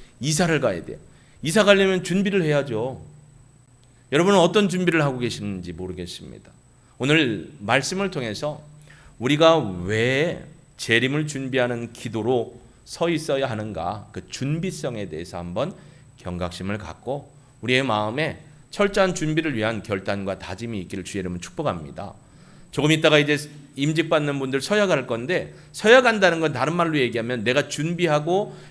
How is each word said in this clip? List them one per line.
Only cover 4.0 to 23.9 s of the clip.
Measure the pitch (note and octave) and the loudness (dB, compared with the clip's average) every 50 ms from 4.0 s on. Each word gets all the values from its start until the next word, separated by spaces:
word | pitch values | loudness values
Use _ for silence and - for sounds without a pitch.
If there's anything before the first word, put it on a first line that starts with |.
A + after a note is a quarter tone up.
| _ - C3+ | _ 0 2
여러분은 | D3+ F3 G3 G3+ F#3+ | 4 4 6 6 6
어떤 | E3 E3+ E3+ G#3+ G#3 F3+ | 6 6 6 4 2 2
준비를 | E3+ F3+ F3+ F3 E3 D#3+ D3 | 2 0 0 2 2 2 2
하고 | C#3+ B2+ B2 | 2 0 0
계시는지 | A#2+ A2+ - - G#2 G2+ G2 F#2 F2 F2+ E2+ | -2 -4 -4 -4 -6 -6 -6 -6 -8 -10 -10
모르겠습니다. | E2 F#2 F#2 F2 F2+ F2 E2+ - - - C2+ A1+ G#1+ - - - - _ _ _ _ _ _ _ - | -10 -8 -8 -8 -8 -8 -10 -10 -12 -14 -16 -18 -18 -20 -20 -20 -20 _ _ _ _ _ _ _ -2
오늘 | B2 C#3 D#3 E3 D3+ A#2+ G#2+ F#2 D2+ - - - | 0 2 4 4 4 2 0 -4 -8 -12 -14 -8
말씀을 | G#2 G2+ A#2+ C#3 C#3 - F#3 F#3 G3+ F#3+ | -2 2 2 2 2 0 -4 -4 -4 -4
통해서 | F#3 C#3+ B2 A2 G2+ - D3 D3 D3 - - - - - - - - - - - - - | -4 -6 -6 -6 -6 -6 -6 -6 -8 -8 -14 -20 -20 -20 -20 -20 -20 -20 -20 -20 -12 -4
우리가 | A2 C3 D3 C#3+ E3 E3 E3 D#3+ B2 G#2 F2+ F2 F2 | -2 0 2 6 6 6 6 6 2 0 -4 -4 -4
왜 | F#2 G#2+ A2 A#2 B2+ C3 C3+ B2+ C3 - - - - - - - _ - - | -2 0 0 0 2 2 0 0 -2 -4 -6 -10 -16 -20 -20 -20 _ -16 -10
재림을 | - - A2+ A#2 B2 C3 C#3+ D3+ D#3 D3+ | -2 2 2 4 4 2 0 0 -2 -4
준비하는 | D3 C3+ C3+ B2+ B2 B2+ B2 B2 B2 A#2 A#2 A#2+ | -4 -6 -6 -2 0 0 2 0 0 -4 -8 -10
기도로 | A#2 - - A#2+ G#2 A2+ G#2 A#2+ C3 A#2+ A2+ - - - - - - _ - | -12 -10 -10 -6 -4 -2 0 2 2 0 0 -2 -8 -18 -20 -20 -20 _ -20
서 | - - - E3+ E3+ | -14 -6 -4 -2 0
있어야 | E3+ D3 D#3 D3+ C#3+ C3+ C3+ B2+ | 0 -2 -2 -2 -2 -2 0 -2
하는가, | A2+ G2+ - A2 G2+ E2 E2 F2 G#2 G#2+ G2+ - - | -4 -4 -6 -6 -6 -6 -4 -6 -6 -6 -10 -14 -14
그 | F#2 - - | -14 -14 -12
준비성에 | - - B2+ C#3 D3+ E3 D#3+ - D3 - - C#3 A#2+ G#2+ G2+ F2+ | -10 -6 -4 -2 -2 -2 -4 -4 -6 -6 -6 -8 -6 -6 -8 -8
대해서 | D2+ D#2 E2+ - - F2 | -8 -8 -10 -8 -10 -10
한번 | F2 F2 F2 G#2+ C3+ F3+ - - - - - - - - - - | -8 -6 -4 -4 -4 -4 -6 -12 -18 -20 -20 -20 -20 -20 -20 -16
경각심을 | - F2+ F2 F2 F2+ F2 F2 - F#2 F#2+ G#2 G#2 | -10 -8 -6 -6 -6 -6 -6 -6 -6 -6 -6 -6
갖고 | F2+ E2+ D#2+ - - A#2 C#3 C#3+ - - - - - _ _ - | -8 -12 -14 -12 -8 -8 -8 -8 -8 -14 -20 -20 -20 _ _ -8
우리의 | - A#2+ B2+ C3 C3+ | -2 2 2 2 2
마음에 | B2+ G#2+ G#2+ G#2+ G#2+ A#2 C#3+ D#3+ C#3 F2 - - - - - - - | 2 0 0 0 -2 -2 -2 -4 -4 -6 -8 -14 -20 -20 -20 -20 -10
철저한 | - - G3+ G3+ G3+ G#3 F#3+ F#3 F3 | -2 0 0 0 2 2 2 2 0
준비를 | F3 D#3 D#3 D#3 D#3+ D#3+ D#3 C3+ | -2 -2 -2 0 0 -2 -2 -2
위한 | A2 G#2+ A2+ A2+ G#2 - | -2 -2 -2 -2 -4 -4
결단과 | - G#2 F#2+ G2 G#2+ G2+ G2+ G2 G2 F#2+ - | -4 -4 -4 -2 -4 -4 -4 -4 -6 -6 -6
다짐이 | - - F#2+ F#2 A#2 A#2 A2+ G2 | -8 -12 -10 -10 -8 -8 -6 -8
있기를 | F2 E2+ G2 G2 F2 | -8 -8 -8 -8 -8
주의 | - - G2 | -6 -6 -6
이름으로 | F2+ F2+ F2 F2 | -4 -4 -6 -8
축복합니다. | - - - - D3+ C3+ F#2+ E2 D2+ C#2+ C2+ - G2 G2 - - - - - - - - - - - - | -10 -12 -8 -6 -4 -4 -4 -4 -8 -12 -12 -12 -12 -14 -14 -18 -20 -20 -20 -20 -20 -20 -20 -20 -20 -12
조금 | - - C3+ D3+ | -4 0 2 4
있다가 | D#3+ D3+ D#3+ D#3 D3+ D3 | 4 4 4 6 6 6
이제 | D3 C#3+ D3 C#3+ D3 - - - - - - | 4 4 2 -2 -2 -6 -14 -20 -20 -14 -8
임직받는 | C3+ C#3 D3+ | -4 -2 0